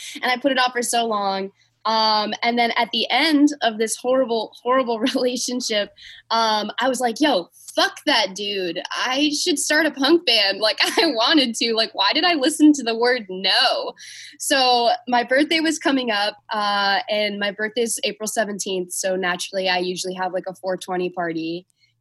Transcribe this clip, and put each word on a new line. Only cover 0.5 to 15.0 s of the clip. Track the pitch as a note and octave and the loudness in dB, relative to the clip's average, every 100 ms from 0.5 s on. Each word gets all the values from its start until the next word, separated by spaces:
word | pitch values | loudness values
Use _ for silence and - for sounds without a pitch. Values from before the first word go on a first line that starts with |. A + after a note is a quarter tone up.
it | B3+ | 2
off | B3 | 0
for | A#3+ | 0
so | A#3 A#3+ A#3 | -2 0 0
long. | G#3 G3 G3 G3 _ _ _ A3 | -2 -2 -2 -6 _ _ _ -2
Um, | A3 A3 G#3+ G#3 - | 2 2 2 0 -2
and | A#3 A#3+ | -2 2
then | A#3 - | 2 2
at | A#3 | 0
the | A3+ - | -2 0
end | B3+ D#4+ C#4+ D4 C#4+ | 2 4 4 4 4
of | A3+ G#3+ | -2 0
this | A3 - | -4 -2
horrible, | B3 C4 A#3+ A3+ G#3 - | 0 0 2 -2 -4 -6
horrible | A#3+ C4 A#3 A3 | 0 0 0 -2
<laughs> | B3 | -2
relationship, | C4 B3+ B3 B3+ B3 - G#3+ G3+ _ - - - | 0 -2 -2 -4 -4 -2 -2 -4 _ -20 -18 -2
um, | A3+ A3+ G#3+ G#3 - | 0 2 0 -2 -2
I | C4 | -2
was | B3 | 0
like, | B3 G#3+ | -2 0
"Yo, | D4+ G3 E3+ _ - - | 2 2 -2 _ -8 -2
fuck | F#4+ - D4+ | -2 -2 0
that | B3 G3 | 0 0
dude. | F#3+ G3+ G3+ F3+ E3 - | -4 -6 -4 -4 -6 -8
I | F3+ A3+ C4 D4+ | -6 -2 0 0
should | D4 F4+ C#4+ | 0 -2 -2
start | - D#4 D#4 | 0 2 0
a | |
punk | D4+ C4+ E4+ B3+ | 0 4 4 4
band." | A3+ G3 F#3+ | 2 2 0
Like, | G#3+ G3+ | 0 0
<laughs> | F4 - | 0 2
I | E4 | 2
wanted | A3+ B3 D#4+ B3 A3+ | 2 4 4 2 0
to. | A#3 A3 | -2 0
Like, | A3 | -2
why | - G3 | 0 0
did | C#4 | 2
I | F4+ | 2
listen | D#4+ C4+ D#4 D4+ | 2 0 6 8
to | C#4+ | 8
the | A3+ A3+ | 2 0
word | B3 B3 F#3+ | 2 2 -2
no? | F#3 F#3+ A3 B3 B2+ C#3+ - - - - - | -4 0 2 2 0 -4 -10 -18 -18 -20 -10
So | - C#4 B3+ A#3+ A#3 - | 0 2 4 4 2 0